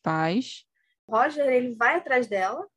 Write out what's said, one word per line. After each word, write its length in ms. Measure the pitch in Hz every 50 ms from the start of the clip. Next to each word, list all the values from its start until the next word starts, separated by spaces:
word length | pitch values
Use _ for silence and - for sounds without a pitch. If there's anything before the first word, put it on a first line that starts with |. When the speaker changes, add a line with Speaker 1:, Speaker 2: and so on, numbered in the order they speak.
Speaker 1:
pais. 600 | - 160 160 160 160 165 185 254 262 - - - - _ _ _ _ _ _ _ _
Speaker 2:
Roger, 400 | - 220 226 269 302 294 294 285
ele 300 | 262 254 247 247 247 233
vai 200 | 220 233 262 320
atrás 300 | 359 - - 262 254 240
dela 400 | - 202 190 185 196 240 320 403 - _